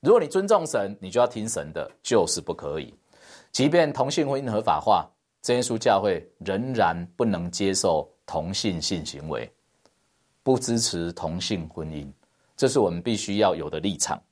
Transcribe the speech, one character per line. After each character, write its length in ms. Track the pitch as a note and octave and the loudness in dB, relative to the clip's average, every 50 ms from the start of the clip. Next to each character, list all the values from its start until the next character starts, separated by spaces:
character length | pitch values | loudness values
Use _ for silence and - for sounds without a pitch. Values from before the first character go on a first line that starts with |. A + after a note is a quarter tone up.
如 120 | - C#3+ | 6 6
果 80 | A3 A#3+ | 6 6
你 60 | E3 | 6
尊 200 | C#3+ - F#3+ G3 | 2 0 0 2
重 200 | G3 A3 G3 E3 | 4 4 4 4
神， 280 | - - A#2 G2+ G2 G#2 - | 2 -2 -2 -2 -2 -6 -10
你 100 | G2 F#2 | -12 -2
就 80 | F#2 A#2+ | 2 2
要 80 | B2 | 2
听 220 | A#2+ - A2+ G#2+ A2+ | 2 2 -4 -6 -4
神 240 | - F#2 C#2+ D#2 | -4 -6 -6 -6
的， 180 | D#2 E2 D2 - - _ | -8 -8 -8 -8 -12 _
就 240 | _ - A#2+ A2 E2+ | _ 2 4 4 4
是 120 | D#2+ - - | 4 0 -6
不 140 | - - | -4 -8
可 260 | E2 - - D2 D2 D#2+ | -8 -8 -6 -8 -6 -6
以。 140 | D2 A#1 - _ _ _ _ _ - - - - _ _ | -8 -10 -16 _ _ _ _ _ -20 -20 -20 -20 _ _
即 160 | _ - C3 | _ 0 2
便 240 | D3+ D3+ F3 E3 D3 | 4 6 4 4 4
同 200 | C#3 - B2+ C3+ | 2 -2 -2 0
性 180 | C#3+ - D3+ C3+ | 0 0 0 0
婚 100 | C#3 C3+ | 0 -2
姻 80 | C#3 | -2
合 140 | B2 G#2+ G#2 | -2 -2 0
法 180 | A2+ - - D#2 | 2 2 0 0
化， 320 | - - G#2 F2 D#2+ - _ _ _ _ _ _ | 2 2 2 2 2 -4 _ _ _ _ _ _
真 160 | - - B2 | -2 0 0
耶 60 | B2 | 0
稣 160 | B2 - A#2+ G#2+ | 2 0 -2 0
教 240 | - B2+ G#2+ G2 | 2 4 4 4
会 200 | G2+ G#2 F#2 D#2+ - - _ _ - | 4 2 0 0 -4 -12 _ _ -6
仍 300 | G2 F#2+ G2+ A#2+ C3 C3 | -4 -2 -2 -2 -2 0
然 320 | A#2 G2+ E2 E2 E2+ F2 F2 _ | 2 2 2 2 -2 -6 -10 _
不 80 | _ B2 | _ 0
能 260 | A2+ G2 E2+ F2 F2 | 0 0 -2 -4 -6
接 220 | F2 - G2+ G2 | -4 -2 -2 0
受 340 | F#2+ - - G2 E2 D2+ D2 - _ _ _ | 0 0 2 2 2 0 -2 -6 _ _ _
同 260 | - - E2 D#2 F2 | -8 -6 -6 -4 -4
性 260 | F#2+ - - G#2+ F2+ E2 | -6 -4 -2 -2 -4 -2
性 240 | D#2 - - E2+ D#2 | -4 -4 -4 -4 -6
行 240 | - - C#2 D2 D#2 | -8 -12 -12 -10 -8
为， 200 | C#2+ A#1 A#1 - _ _ _ _ _ _ _ _ _ _ _ _ _ _ _ _ _ _ | -6 -8 -8 -10 _ _ _ _ _ _ _ _ _ _ _ _ _ _ _ _ _ _
不 160 | _ C3+ C3 A#2+ | _ 2 2 2
支 200 | A#2+ - A#2 A#2 | 2 0 0 0
持 320 | A#2 - - F2 E2+ F2 E2+ | 0 0 -2 -2 -4 -4 -6
同 260 | - - E2 E2 F2+ | -6 -6 -6 -4 -4
性 260 | F2+ - G#2+ F2+ D#2+ D#2+ | -4 -4 -4 -4 -6 -8
婚 180 | - - D#2+ D#2 | -10 -10 -10 -8
姻， 180 | D#2 D2 C#2+ C#2 C#2 _ _ _ _ _ _ _ _ - | -8 -10 -10 -12 -16 _ _ _ _ _ _ _ _ 0
这 100 | - C3 | 0 2
是 100 | C3 D3 | 4 4
我 120 | G#2+ F2+ | 2 2
们 100 | E2+ E2+ | 0 -2
必 160 | F2 A#2+ A2+ | -2 -2 -2
须 220 | G2+ - - G2 G#2 | -2 -2 -4 2 4
要 160 | A2 A2 F2 | 4 4 4
有 160 | D#2 D2+ D2+ | 0 -4 -6
的 100 | D2+ D#2 | -8 -4
立 160 | D#2 G2+ F#2 | -2 -2 -2
场。 260 | D#2 - - - - _ _ | -2 -4 -4 -4 -8 _ _